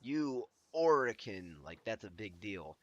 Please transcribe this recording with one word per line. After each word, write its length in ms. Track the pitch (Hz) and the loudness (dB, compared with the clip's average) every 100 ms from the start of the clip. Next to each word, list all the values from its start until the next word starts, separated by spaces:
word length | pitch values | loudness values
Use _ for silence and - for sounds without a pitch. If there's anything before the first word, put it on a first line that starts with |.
you 440 | 120 147 147 127 117 _ _ | -2 -2 0 -2 -6 _ _
Orican! 880 | 165 165 151 127 110 - 98 87 76 | 2 6 6 6 0 -6 -8 -10 -12
Like, 160 | 71 85 | -14 -10
that's 180 | - 110 | -6 -6
a 60 | 104 | -6
big 300 | 87 104 87 | -10 -10 -8
deal. 380 | 104 95 76 78 | -8 -6 -8 -14